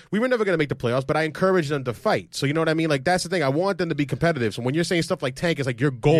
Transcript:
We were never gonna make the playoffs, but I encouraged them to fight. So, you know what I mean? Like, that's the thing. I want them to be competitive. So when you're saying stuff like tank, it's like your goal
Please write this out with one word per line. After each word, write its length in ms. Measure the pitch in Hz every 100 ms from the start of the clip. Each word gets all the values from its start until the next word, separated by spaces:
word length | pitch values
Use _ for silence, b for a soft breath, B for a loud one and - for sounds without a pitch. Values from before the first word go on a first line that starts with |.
| B
We 80 | 208
were 100 | 254
never 160 | 247
gonna 120 | 196 165
make 120 | 143
the 60 |
playoffs, 300 | - 120 127
but 120 | 135 151
I 60 |
encouraged 460 | 160 143 185 185 143
them 140 | 143
to 100 | 131
fight. 360 | 110 214 139 -
So, 140 | -
you 80 | 139
know 80 | 156
what 80 | 160
I 40 |
mean? 140 | 160 160
Like, 160 | 139
that's 200 | 147 180
the 60 | 175
thing. 140 | 180
I 60 | 135
want 300 | 147 190 175
them 100 | 165
to 60 |
be 100 | 143
competitive. 480 | 143 127 170 151 110
So 60 | 117
when 120 | 123
you're 120 | 156
saying 160 | 170 175
stuff 180 | 156 180
like 140 | 135
tank, 240 | 131 170 143
it's 80 | 135
like 140 | 117
your 100 | 143
goal 240 | 120 147